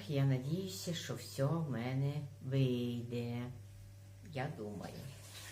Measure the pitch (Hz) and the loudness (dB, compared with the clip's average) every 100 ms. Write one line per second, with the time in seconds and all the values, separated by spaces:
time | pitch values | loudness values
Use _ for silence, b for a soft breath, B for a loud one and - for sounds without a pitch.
0 | - 139 139 131 135 175 190 - - 160 | 0 4 6 6 4 0 0 -2 -2 -2
1 | - 110 - - 139 165 151 113 123 135 | -2 -6 -4 2 4 4 2 0 0 2
2 | 139 147 147 - 131 135 127 123 120 120 | 2 0 -4 -6 0 4 6 6 2 0
3 | 120 120 120 120 123 135 - - - - | -2 -2 0 -2 -4 -8 -12 -14 -14 -14
4 | - - - 131 147 - 104 95 - - | -16 -14 -6 -2 -2 -2 -6 -6 -6 -8
5 | - - - - - | -10 -12 -12 -12 -10